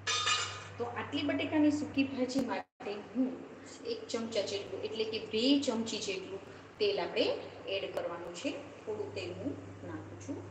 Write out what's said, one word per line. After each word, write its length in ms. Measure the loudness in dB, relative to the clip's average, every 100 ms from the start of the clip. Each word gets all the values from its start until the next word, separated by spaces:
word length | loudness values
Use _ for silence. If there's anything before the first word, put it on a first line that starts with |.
| 0 2 4 2 2 -4 -8 -4
તો 60 |
આટલી 380 | -4 -2 -2 0
બટેકાની 500 | 2 2 4 6 8
સૂકી 320 | 6 2 2
ભાજી 360 | 2 2 2 2
માટે 520 | 2 -2 -4 -8 -6
હું 400 | -6 -2 0 2 0 -10 -14 -14 -8 -4
એક 200 | -4 -2
ચમચા 340 | -2 0 0
જેટલું, 400 | 0 -2 -4 -4
એટલે 220 | -4 -2
કે 160 | -2 -2
બે 400 | -2 4 6 8
ચમચી 380 | 6 2 0 -2
જેટલું 420 | -2 -2 -4 -8 -10 -14 -14 2
તેલ 200 | 4 4
આપણે 220 | 2 4 4 2 -4 -8 -4
એડ 260 | -2 -2
કરવાનું 420 | -2 -2 -4 -6 -4
છે. 140 | -4 -4 -8 -10 -6
થોડું 300 | -4 -4 -4
તેલ 180 | -6
હું 180 | -4 -4 -6 -10 -10 -8
નાખું 340 | -8 -10 -10
છું. 140 | -8 -8 -8